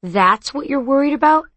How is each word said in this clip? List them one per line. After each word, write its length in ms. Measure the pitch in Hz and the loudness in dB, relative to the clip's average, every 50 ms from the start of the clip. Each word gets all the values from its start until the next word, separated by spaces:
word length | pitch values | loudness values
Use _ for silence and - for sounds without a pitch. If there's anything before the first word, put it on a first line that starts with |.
That's 520 | - 180 170 202 190 180 202 220 _ - - | -14 -4 0 2 2 2 2 0 _ -10 -10
what 120 | 277 285 - | -10 -8 -4
you're 120 | 277 277 | -4 -4
worried 320 | 247 233 269 277 285 294 | -2 0 0 2 2 0
about? 340 | 294 262 311 302 311 311 311 - _ | -2 0 0 2 2 0 -2 -6 _